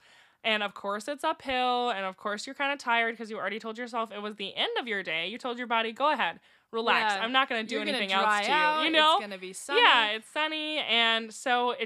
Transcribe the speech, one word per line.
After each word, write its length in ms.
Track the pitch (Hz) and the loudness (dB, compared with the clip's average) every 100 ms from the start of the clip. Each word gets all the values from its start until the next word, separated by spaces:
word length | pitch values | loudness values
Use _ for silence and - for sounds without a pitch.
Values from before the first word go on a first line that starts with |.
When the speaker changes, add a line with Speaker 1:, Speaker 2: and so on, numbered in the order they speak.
| _ - _ _ 220 | _ -20 _ _ -2
Speaker 1:
And 160 | 214 | -2
of 120 | 202 | -2
course 340 | - 202 208 254 | -6 -6 -6 -6
it's 160 | 285 | -4
uphill, 680 | 320 320 269 254 254 247 247 | -4 -4 -4 -2 0 0 -2
and 140 | 196 190 | -2 -6
of 120 | 185 | -6
course 280 | 208 208 262 | -6 -6 -8
you're 80 | 269 | -4
kinda 200 | 277 285 | -4 -2
tired 420 | 254 233 226 226 | 0 2 2 -2
'cause 120 | 220 | -8
you 60 | 214 | -6
already 220 | 180 220 | -6 -6
told 180 | 220 220 | -8 -8
yourself 340 | 247 233 220 | -6 -6 -6
it 100 | 202 | -6
was 140 | 208 214 | -8 -8
the 180 | 196 - | -8 -4
end 200 | 339 453 | -2 -2
of 80 | 254 | -2
your 120 | 202 | -4
day. 280 | 180 160 175 | -2 -4 -4
You 80 | 233 | -6
told 200 | 262 247 | -6 -6
your 100 | 247 | -2
body, 260 | 226 226 | 0 0
"Go 180 | 220 285 | 0 0
ahead, 300 | 269 180 - _ _ _ | 2 0 -4 _ _ _
relax. 420 | 226 226 202 220 196 | -2 2 4 2 0
Speaker 2:
Yeah. 80 | |
Speaker 1:
I'm 80 | 226 | 2
not 160 | 262 269 | 2 2
gonna 160 | 233 | 0
do 120 | 220 226 | -2 -4
Speaker 2:
You're 100 | 214 | -2
gonna 120 | 262 | -2
Speaker 1:
anything 140 | 196 | 0
else 120 | 190 214 | 2 4
Speaker 2:
dry 160 | 208 | 2
Speaker 1:
to 40 | 208 | 2
you," 40 | |
Speaker 2:
out. 300 | 302 302 311 | 2 4 2
Speaker 1:
you 60 | 311 | 2
know? 240 | 320 311 | 4 6
Speaker 2:
It's 80 | 339 | 4
gonna 160 | 208 190 | 0 -10
be 160 | 185 | -12
sunny. 280 | 190 - 339 | -12 -2 4
Speaker 1:
Yeah, 260 | 453 254 214 | 8 8 4
it's 200 | 220 - | -2 -6
sunny, 520 | 302 302 311 302 302 | -4 -2 -2 -4 -2
and 540 | 254 226 226 226 226 | 0 2 4 2 -2
so 380 | - 269 247 247 | -6 0 2 2
it 140 | 233 | -2